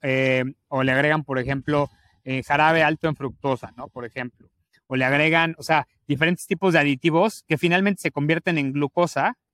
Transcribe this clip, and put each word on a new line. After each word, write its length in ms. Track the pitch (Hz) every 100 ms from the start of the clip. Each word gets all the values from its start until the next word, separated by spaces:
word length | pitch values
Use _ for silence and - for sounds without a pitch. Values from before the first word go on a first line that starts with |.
eh, 440 | 139 131 131 127 127 - -
o 140 | 135
le 80 | 131
agregan, 320 | 131 147 156 139
por 140 | 131
ejemplo, 500 | 123 139 131 147 143 _ _ _
eh, 180 | 135 131
jarabe 400 | - 143 156 165
alto 260 | 151 156 160
en 60 | 147
fructosa, 560 | 139 - 139 127 110 123
¿no? 140 | 135
Por 160 | 127 117
ejemplo. 440 | 135 123 _ _ _ _ _ -
O 80 | 131
le 80 |
agregan, 520 | 131 143 156 165 165 165
o 60 |
sea, 240 | - 156 - _ -
diferentes 400 | 139 160 180 -
tipos 260 | 180 190
de 60 | 160
aditivos 640 | 143 135 170 160 214 - -
que 100 | 151
finalmente 440 | 175 175 202 190
se 100 | 160
convierten 460 | 143 147 165 185 160
en 140 | 139
glucosa, 640 | 143 143 - 175 143 175 247 _